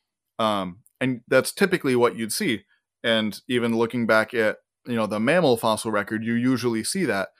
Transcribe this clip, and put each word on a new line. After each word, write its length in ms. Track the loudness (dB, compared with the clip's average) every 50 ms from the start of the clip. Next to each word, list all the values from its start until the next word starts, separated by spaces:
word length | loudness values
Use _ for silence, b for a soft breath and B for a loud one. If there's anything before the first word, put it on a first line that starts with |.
| _ _ _ _ _ _ _ -2
Um, 400 | 0 0 0 0 -2 -6 -8 -12 _ _ _ -4
and 220 | -2 -2 -2 -4 -2 0
that's 240 | 2 2 2 0 0
typically 420 | 0 0 0 0 0 0 2 2
what 220 | 4 4 2 2 -2
you'd 160 | -6 -6 -4
see. 320 | -4 -2 -2 -2 -4 -6 _ _ _ _ _ _ _
And 380 | -2 0 0 2 0 -2 -4 -8 -6 -4
even 300 | -2 0 0 0 0 0
looking 300 | 0 0 -2 -2 0 2
back 260 | 4 4 2 2 0
at, 240 | 0 0 0 0 -4 _ _ _ _ _
you 100 | -6 -2 -2
know, 100 | -2 -2
the 140 | -2 0
mammal 340 | 0 2 2 4 4 4 2
fossil 340 | 2 2 0 0 0 -2 -2
record, 340 | -2 -2 -2 -2 -4 -4 -4
you 80 | -2 -2
usually 500 | 0 2 2 0 0 0 -2 -2 -2 -4
see 220 | -4 -4 -2 -2
that, 240 | 0 0 -2 -2 -4 _ _